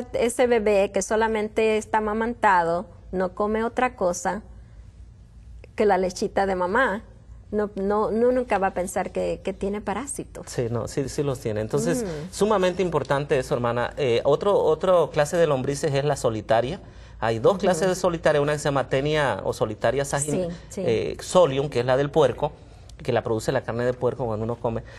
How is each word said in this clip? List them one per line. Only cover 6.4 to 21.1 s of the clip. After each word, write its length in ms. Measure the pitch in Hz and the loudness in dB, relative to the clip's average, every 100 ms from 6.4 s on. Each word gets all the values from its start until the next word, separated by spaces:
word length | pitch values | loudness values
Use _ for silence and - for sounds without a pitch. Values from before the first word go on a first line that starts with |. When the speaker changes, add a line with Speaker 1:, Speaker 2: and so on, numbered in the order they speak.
| 196 | 0
Speaker 1:
de 100 | 185 | 0
mamá. 480 | 180 226 254 202 - - - - - | 0 2 2 -2 -8 -20 -20 -20 -6
No, 200 | 208 208 202 | -4 -4 -4
no, 360 | 196 208 185 | -2 0 0
no, 220 | 214 240 | 2 2
nunca 240 | 254 247 202 | 0 0 0
va 100 | 190 | 0
a 60 | |
pensar 380 | 185 185 202 180 | -2 -4 -4 -4
que, 260 | 185 175 170 | -4 -4 -4
que 120 | 196 | -8
tiene 260 | 190 196 208 | -6 -6 -4
parásitos. 680 | 214 196 285 - - - - | -6 -6 -8 -10 -12 -16 -8
Speaker 2:
Sí, 180 | - 113 | -4 -2
no, 200 | 117 - | -4 -4
sí, 180 | 147 131 | -4 -4
sí 160 | - | -2
los 160 | 139 123 | -2 -2
tiene. 220 | 113 107 | -4 -4
Entonces, 420 | 110 147 240 254 | -2 0 0 -2
Speaker 1:
Mm. 300 | 196 151 175 | -4 -8 -10
Speaker 2:
sumamente 500 | - 208 202 180 180 | -2 0 2 2 0
importante 560 | 180 151 131 139 147 139 | 0 -2 0 0 2 0
eso, 140 | 127 127 | 0 0
hermana. 380 | 120 120 117 - | 0 0 -2 -2
Eh, 240 | 131 117 139 | 2 2 2
otro, 340 | 147 202 180 | 2 4 4
otro 480 | 127 156 190 180 156 | 4 2 4 4 4
clase 260 | 156 147 175 | 0 0 2
de 100 | 160 | 2
lombrices 460 | 131 135 143 160 | 2 -2 -2 0
es 100 | 139 | 0
la 140 | 147 135 | 0 0
solitaria. 640 | 123 110 - 113 123 196 - - - - | 0 -2 2 2 2 -6 -12 -20 -20 -4
Hay 180 | 113 113 | -2 2
dos 140 | 151 | 2
Speaker 1:
Ujú. 80 | 196 | 4
Speaker 2:
clases 260 | 190 185 190 | 2 2 0
de 80 | 180 | 2
solitaria, 460 | 185 165 165 147 | 0 2 2 4
una 100 | 147 | 2
que 80 | 147 | 0
se 60 | 151 | 0
llama 240 | 139 135 | 0 0
Tenia 500 | 135 147 151 135 98 - | 0 0 0 0 0 -4
o 80 | |
solitaria 500 | - 110 110 117 131 | -2 -4 0 0 0
sagin-, 460 | 139 143 147 185 170 | -2 -2 -2 -2 -4
Speaker 1:
Sí, 60 | 170 - | -8 -12
sí. 140 | 202 175 | -4 0
Speaker 2:
eh, 320 | 107 - | 0 -2